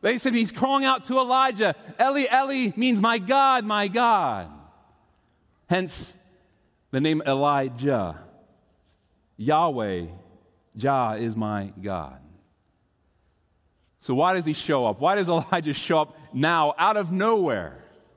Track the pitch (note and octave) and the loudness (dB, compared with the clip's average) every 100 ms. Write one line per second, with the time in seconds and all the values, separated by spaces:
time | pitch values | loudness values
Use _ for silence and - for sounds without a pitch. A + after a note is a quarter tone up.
0 | G#3 A#3+ C4 A#3 G#3+ - C4+ C#4 C4+ C4 | 0 0 0 0 0 0 0 2 2 0
1 | - C4 B3 B3+ C4 G#3 G#3 D3+ - - | 0 0 2 2 2 2 0 0 -10 0
2 | B3 C#4 B3+ B3+ C4+ C4+ A#3+ F#3+ B3+ A3+ | 2 2 2 2 2 -2 -2 0 0 2
3 | A3+ A#3 F#3 C4+ C4+ C4 G#3+ G#3 G3+ A3 | 2 0 2 4 4 2 0 -2 0 0
4 | A#3+ G#3+ D3+ G#2 E2 D2+ D2+ _ _ _ | 2 2 2 -4 -8 -16 -20 _ _ _
5 | _ _ _ _ _ _ _ F3 F#3 - | _ _ _ _ _ _ _ -2 -2 -10
6 | - - _ _ _ _ _ _ _ C3 | -18 -20 _ _ _ _ _ _ _ -2
7 | D#3 D#3 C#3+ C3+ C#3+ C#3+ C3+ A#2+ C#3 B2+ | 0 0 0 0 2 0 -2 -4 -2 0
8 | F#2 D#2+ - - _ _ _ _ _ _ | -2 -8 -18 -20 _ _ _ _ _ _
9 | _ _ _ - A2 D3+ E3+ C3 G#2+ F#2 | _ _ _ -8 0 2 2 0 -4 -4
10 | E2+ F2+ - _ _ _ _ A2+ C3 C#3 | -8 -14 -20 _ _ _ _ -4 0 0
11 | A#2 A2 A#2 A2 G#2+ G#2 G2 G2 G2 F#2 | 0 -2 -4 -4 -4 -4 -6 -10 -8 -8
12 | D2 C2 C#2 - _ _ _ _ _ _ | -8 -16 -20 -20 _ _ _ _ _ _
13 | _ _ _ _ _ _ _ _ _ _ | _ _ _ _ _ _ _ _ _ _
14 | - B2+ E3+ F#3 D#3 D3+ - C#3+ A#2+ G2+ | -4 0 2 2 -2 -4 -2 0 0 0
15 | D3+ G3+ F3+ E3 C#3 F3+ D3+ C#3 - D#3+ | 0 0 0 0 0 -4 -2 -6 0 0
16 | D3+ - - B2+ D#3+ E3+ D3 - F#3 G#3 | 0 -6 -12 -2 0 2 0 2 0 0
17 | F3+ F#3 G#3+ A3+ E3+ G#2+ E2 B1+ - - | -2 -2 2 2 2 -2 -4 -14 -20 -20
18 | _ | _